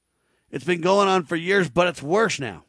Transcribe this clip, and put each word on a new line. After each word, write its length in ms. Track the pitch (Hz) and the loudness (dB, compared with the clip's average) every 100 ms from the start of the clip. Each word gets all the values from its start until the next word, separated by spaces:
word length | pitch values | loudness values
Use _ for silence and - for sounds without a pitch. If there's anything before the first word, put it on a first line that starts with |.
| _ _ _ _ _ | _ _ _ _ _
it's 140 | 143 | -10
been 160 | 170 175 | -4 -2
going 280 | 170 196 196 | 2 4 4
on 160 | 190 | 2
for 120 | 139 165 | 0 -4
years, 340 | 170 202 160 | 0 0 0
but 160 | 123 180 | 0 0
it's 160 | 156 | -2
worse 380 | 139 196 220 - | -2 0 0 -2
now. 240 | 123 85 | -8 -10